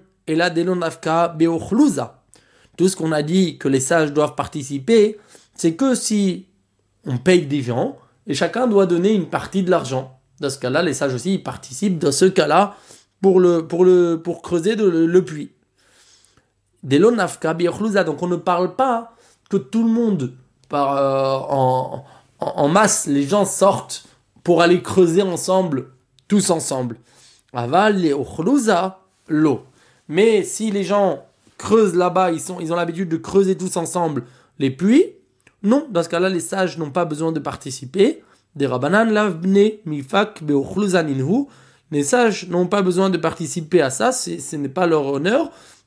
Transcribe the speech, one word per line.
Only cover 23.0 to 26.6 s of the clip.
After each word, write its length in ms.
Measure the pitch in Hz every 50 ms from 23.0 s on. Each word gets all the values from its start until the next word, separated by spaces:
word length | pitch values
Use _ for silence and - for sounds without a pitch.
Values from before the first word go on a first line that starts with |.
| - 151
les 160 | 143 143 143
gens 220 | 139 196 208 196
sortent 600 | 196 - - - 101 - - - - - - - _ _ _ _ _ _ _ -
pour 180 | 170 175 165
aller 200 | 170 175 180 175
creuser 420 | - - - 190 180 165 160 190 202
ensemble, 640 | 185 170 - - 180 185 190 - 160 139 127 127 - _ _ _ _ _ _ _ -
tous 240 | 202 208 190 -
ensemble. 460 | 170 160